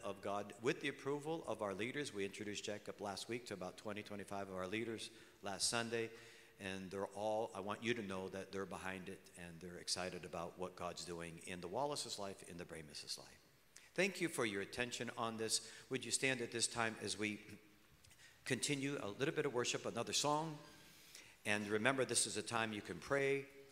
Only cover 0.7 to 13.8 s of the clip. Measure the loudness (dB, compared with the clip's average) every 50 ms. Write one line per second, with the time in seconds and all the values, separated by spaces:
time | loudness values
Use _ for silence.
0.7 | 2 4 0 -2 -2 -2 -2 0 0 0 0 -2 -2 -2 0 -2 -2 0 0 0
1.7 | 0 0 0 0 0 -2 -2 -2 0 -2 -2 -2 -2 -4 -4 -4 -4 -2 -2 -2
2.7 | -4 -4 -4 -8 -6 -4 -2 -2 -2 -2 -2 -4 -4 -4 -2 -4 -4 -4 -4 -6
3.7 | -6 -6 -6 -4 -4 -4 -4 -6 -6 -6 -6 -4 -4 -4 -4 -2 -2 -2 -2 0
4.7 | 0 0 0 0 -2 -4 -4 -8 -10 -14 -18 -20 -18 -8 -4 -4 -2 2 2 4
5.7 | 4 4 4 4 2 2 2 0 -2 -10 -14 -16 -18 -18 -20 -20 -14 -6 -4 -2
6.7 | -2 -2 -4 -4 -2 -2 -2 -2 0 0 2 4 4 4 2 0 0 -2 0 0
7.7 | -2 0 2 2 2 2 2 -2 -2 -2 -2 -2 -4 -4 -6 -4 -2 -4 -2 -2
8.7 | -4 -4 -4 -4 -4 -4 -6 -8 -10 -10 -12 -16 -14 -12 -10 -10 -10 -10 -10 -8
9.7 | -8 -8 -2 0 0 2 2 0 -2 -4 -6 -4 -2 -2 -2 -2 -2 -4 -4 -4
10.7 | -4 -4 -4 -4 -4 -4 -4 -4 -4 -4 -4 -6 -6 -8 -6 -6 -6 -4 -4 -2
11.7 | 0 0 2 2 0 0 -2 -4 -4 -4 -4 -4 -6 -8 -10 -12 -8 -10 -8 -8
12.7 | -8 -10 -10 -8 -10 -10 -6 -6 -6 -6 -8 -14 -18 -20 -20 -20 -20 -20 -20 -20
13.7 | -20 -20